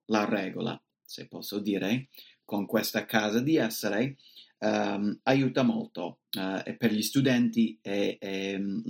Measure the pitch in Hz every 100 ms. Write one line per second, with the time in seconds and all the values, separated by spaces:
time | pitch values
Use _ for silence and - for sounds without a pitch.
0 | - 110 104 107 95 87 87 - _ _
1 | - - - 87 - 101 101 101 95 127
2 | 131 - - _ - 104 95 110 98 110
3 | - 110 104 110 135 160 113 - 107 101
4 | 135 139 - - - _ 107 107 101 101
5 | 104 95 - 135 135 135 123 113 110 -
6 | 85 - _ 98 95 95 - - 117 104
7 | 104 139 135 123 120 117 113 - - 101
8 | 98 - 98 95 98 98 98 98